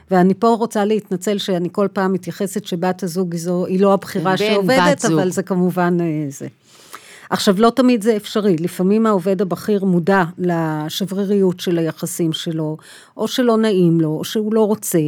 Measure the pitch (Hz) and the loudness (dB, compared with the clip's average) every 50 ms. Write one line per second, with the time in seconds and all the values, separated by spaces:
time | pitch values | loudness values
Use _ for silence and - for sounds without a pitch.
0 | _ - 190 185 175 190 190 190 233 226 233 208 233 233 - 220 202 208 220 214 | _ 0 4 4 4 4 4 2 2 2 2 2 0 -2 -2 -2 0 0 0 -2
1 | - - 190 175 - 220 208 202 - - 190 170 180 165 175 - 202 190 196 208 | -4 -4 -6 -6 -2 -2 -4 -2 -2 -2 -2 -2 -2 -4 -2 -2 -2 -2 0 -2
2 | 190 190 190 180 185 170 165 - 202 196 - 214 - - 185 175 175 185 180 185 | 0 0 0 -2 -4 -6 -8 -6 -6 -6 -6 -8 -8 -6 -6 -4 -2 -2 -2 -4
3 | 202 180 156 185 190 175 170 170 165 175 180 175 185 - 190 185 196 196 196 190 | -6 -6 -4 -4 -4 -4 -4 -6 -4 -2 -2 -2 -2 0 0 2 4 4 4 2
4 | - - - 196 160 190 190 - 202 214 214 202 196 185 254 262 180 180 277 - | 0 -4 -6 -2 0 0 0 0 0 0 0 2 2 2 4 4 4 4 4 2
5 | - 220 165 160 190 185 170 196 180 - 196 180 180 180 175 180 175 175 180 170 | 2 0 2 2 0 0 -2 -4 -4 -2 0 0 0 0 0 0 0 2 2 0
6 | 170 165 151 151 151 139 139 - 139 139 - _ _ _ _ - - - - - | 0 -2 -2 -4 -4 -6 -8 -10 -12 -14 -14 _ _ _ _ -20 -20 -20 -20 -20
7 | - - - - - - - - - 214 190 185 226 233 233 269 254 247 247 233 | -20 -20 -20 -20 -10 -6 -6 -2 0 2 2 4 4 4 4 4 4 4 2 2
8 | 190 233 226 208 214 - - 220 196 214 180 151 165 175 - - 180 185 208 220 | 2 0 0 0 -2 -4 -4 0 2 2 2 2 0 -4 -4 -2 0 2 2 2
9 | 226 220 214 185 165 202 196 185 208 175 170 175 - 220 214 196 190 196 180 175 | 2 2 2 2 0 0 0 0 -2 -2 -4 -4 -2 -2 -2 0 0 2 2 2
10 | 160 170 196 196 175 160 180 - 180 175 170 165 165 160 156 151 151 156 - - | 2 2 2 2 2 0 -2 -4 -4 -2 -2 0 -2 -2 -2 -4 -6 -6 -6 -6
11 | 196 175 190 190 202 185 208 202 190 185 175 180 - 196 175 165 165 160 151 - | -6 -6 -4 -4 -2 0 0 2 2 2 0 -2 -4 -2 -2 -2 -2 -2 -4 -6
12 | - 170 - - 175 160 160 - - 175 165 160 156 151 156 156 - - - - | -8 -8 -6 -4 -4 -2 -4 -4 -6 -6 -6 -4 -6 -6 -8 -10 -14 -18 -20 -20
13 | - - _ - 214 233 - - 254 240 220 220 220 220 208 185 175 170 165 165 | -20 -18 _ -8 -6 -4 -2 0 0 2 2 2 2 2 2 4 4 4 4 2
14 | 160 151 156 156 175 - - 226 214 214 220 220 220 202 214 214 - - - 170 | 2 0 -2 -4 -6 -6 -4 -4 -4 -2 0 0 2 2 0 -2 -4 -2 -2 0
15 | 151 | 0